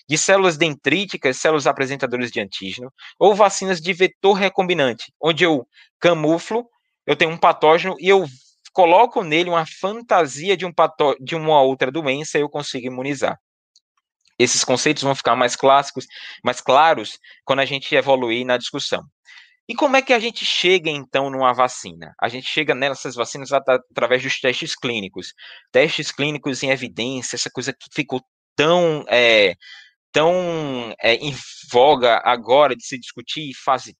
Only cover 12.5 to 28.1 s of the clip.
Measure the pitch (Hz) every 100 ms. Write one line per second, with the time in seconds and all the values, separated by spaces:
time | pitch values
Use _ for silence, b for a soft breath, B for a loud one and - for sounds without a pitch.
12.5 | 147 139 131 127 127 135 139 139 - _
13.5 | _ _ _ _ _ _ _ _ - 123
14.5 | - - 123 151 151 139 131 - 120 123
15.5 | - 135 139 135 - - B B B 117
16.5 | 127 - 131 160 143 104 - B B -
17.5 | 135 135 139 - 143 131 131 120 117 127
18.5 | 123 - 143 - - - _ B B B
19.5 | B - 233 294 262 262 240 233 220 -
20.5 | - 175 185 160 147 127 139 139 131 131
21.5 | 123 127 - 98 85 78 - 110 123 -
22.5 | - 151 131 139 131 143 120 117 143 127
23.5 | 139 135 127 - - 117 127 131 - 131
24.5 | 123 165 - 127 113 95 95 - - B
25.5 | B B 123 156 156 151 - 147 147 147
26.5 | 123 135 135 123 95 117 131 117 120 -
27.5 | - 123 - - - 143